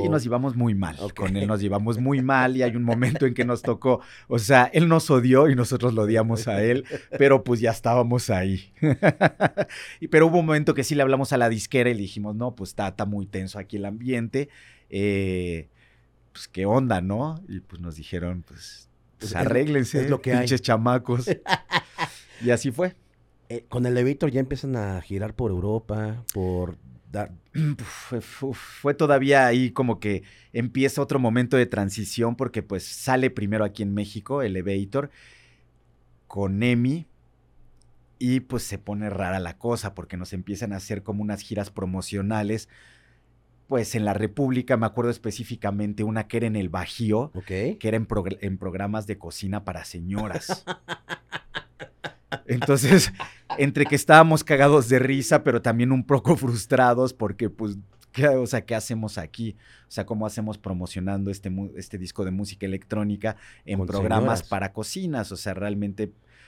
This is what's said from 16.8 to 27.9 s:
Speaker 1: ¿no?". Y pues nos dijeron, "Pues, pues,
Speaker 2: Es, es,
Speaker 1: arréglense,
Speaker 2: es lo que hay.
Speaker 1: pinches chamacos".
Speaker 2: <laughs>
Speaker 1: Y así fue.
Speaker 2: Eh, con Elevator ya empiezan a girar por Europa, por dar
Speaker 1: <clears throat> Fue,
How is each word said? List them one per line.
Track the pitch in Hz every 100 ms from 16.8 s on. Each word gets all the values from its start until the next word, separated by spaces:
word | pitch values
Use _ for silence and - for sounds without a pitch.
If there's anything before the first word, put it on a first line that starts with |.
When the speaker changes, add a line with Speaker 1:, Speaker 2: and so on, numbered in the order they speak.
| 127 95
Speaker 1:
¿no?". | 92 107 151 160 196
Y | 98
pues | - 85
nos | 85 78
dijeron, | - 90 87 90 -
"Pues, | 78 - - _ _ _ _
pues, | 101
Speaker 2:
Es, | 85
es, | -
Speaker 1:
arréglense, | 123 151 143 117 143
Speaker 2:
es | 139
lo | 131
que | 131
hay. | 123
Speaker 1:
pinches | 123 127
chamacos". | - 113 120 123 123 120 156
Speaker 2:
<laughs> | - - 185 - 175 - - 160 - - -
Speaker 1:
Y | 117
así | 117 139
fue. | 123 180 - _ _ _ _ -
Speaker 2:
Eh, | 120 -
con | 123 123
Elevator | 123 127 143 151
ya | 127
empiezan | 135 135 135
a | 123 101 92
girar | - 98 104
por | 107 113
Europa, | 90 101 110 - 104 107 117 113
por | 101 92 90 87 - 64 60 -
dar | 101 104 90 _
Speaker 1:
<clears throat> | - 151 131
Fue, | 104